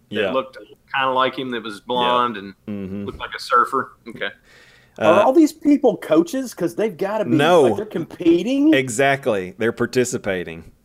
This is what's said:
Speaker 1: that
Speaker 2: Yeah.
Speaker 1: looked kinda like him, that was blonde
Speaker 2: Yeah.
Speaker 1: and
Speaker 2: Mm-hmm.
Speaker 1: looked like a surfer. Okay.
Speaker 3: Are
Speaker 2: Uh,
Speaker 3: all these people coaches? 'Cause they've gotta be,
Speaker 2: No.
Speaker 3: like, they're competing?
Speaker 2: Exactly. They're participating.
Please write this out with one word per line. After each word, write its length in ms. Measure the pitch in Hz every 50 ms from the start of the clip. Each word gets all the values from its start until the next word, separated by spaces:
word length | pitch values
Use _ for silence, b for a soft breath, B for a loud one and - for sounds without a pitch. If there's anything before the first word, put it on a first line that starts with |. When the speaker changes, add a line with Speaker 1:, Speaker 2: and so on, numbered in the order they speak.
| _ -
Speaker 1:
that 60 | 104 110
Speaker 2:
Yeah. 100 | 101 92
Speaker 1:
looked 260 | 127 135 135 - - - - - - _ _ - -
kinda 160 | 139 135 131
like 260 | 131 127 131 131 -
him, 140 | 143 131 127
that 100 | 120 113 104
was 180 | 113 101 95
blonde 540 | _ - 123 123 123 123 123 123 123 120 110
Speaker 2:
Yeah. 40 | 98
Speaker 1:
and 140 | 98 98 95 _ -
Speaker 2:
Mm-hmm. 380 | 107 101 101 98 92 98 101 101
Speaker 1:
looked 140 | 98 - -
like 160 | 120 - -
a 40 | -
surfer. 500 | - - 131 120 117 - 135 131 - - - _ -
Okay. 220 | 117 110 - 104 101 - _ b b b b b b b b b b b b
Speaker 3:
Are 200 | - - 175 202
Speaker 2:
Uh, 40 | 220
Speaker 3:
all 80 | 254 262
these 180 | 339 311 285
people 460 | - - - 285 294 277 - 240 190
coaches? 560 | - - - 156 160 175 - - 262 262 226 -
'Cause 220 | - 180 170 -
they've 200 | 190 208 226 165
gotta 300 | 147 190 190 214 214 196
be, 60 | 120
Speaker 2:
No. 320 | - 135 143 165 180 165 135
Speaker 3:
like, 120 | 117 101
they're 100 | - 214
competing? 880 | - - 175 156 - - - 180 165 170 175 190 240 269 277 285 320 311
Speaker 2:
Exactly. 800 | 135 131 127 107 123 139 139 135 135 - 131 107 98 92 90 92
They're 160 | - 110 117 110
participating. 960 | - 120 117 - 127 123 - 131 113 - 104 95 90 85 85 80 85 85 - _ _